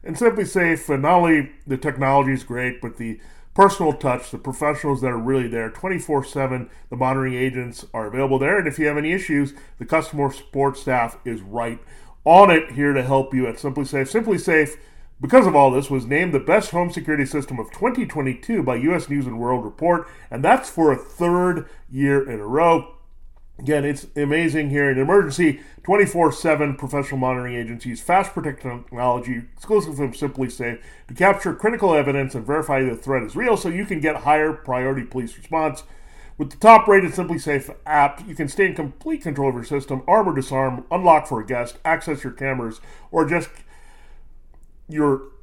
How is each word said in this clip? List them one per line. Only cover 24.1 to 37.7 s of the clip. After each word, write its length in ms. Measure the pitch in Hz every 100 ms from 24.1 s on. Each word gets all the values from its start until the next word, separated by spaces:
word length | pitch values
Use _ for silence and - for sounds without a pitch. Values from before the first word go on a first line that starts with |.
| -
amazing 560 | 143 156 165 156 147
here. 180 | 143 139
An 80 | 131
emergency 600 | 139 196 160 135 160 135 - -
twenty-four 480 | - 202 196 175 160
seven 440 | - 170 151 147 135
professional 440 | 135 143 139 135
monitoring 340 | 127 127 123
agencies, 480 | 120 113 117 127 117
fast 320 | - 185 196
protect 300 | - 147 135
technology, 800 | 131 120 120 120 123 120 123 120 120 -
exclusive 420 | - 214 160 143
from 180 | 139 131
Simply 340 | 143 139 127
Safe, 300 | - 120 117 - - -
to 60 |
capture 400 | 127 185 196 185
critical 400 | - 214 233 196
evidence 400 | 156 139 139 135
and 100 | 131
verify 380 | 107 151 151 135
the 140 | 131 113
threat 260 | 131 131
is 140 | 110 -
real 220 | 247 -
so 120 | 170
you 160 | 175 202
can 140 | 175
get 160 | 156 151
higher 360 | 143 156 156
priority 520 | 156 - 127 131 135
police 340 | 120 127 117 -
response. 460 | - 160 156 143 - - - - - -
With 100 | 143
the 80 | -
top-rated 560 | 214 220 214 196 175
Simply 240 | 139 160 170
Safe 320 | 156 139 -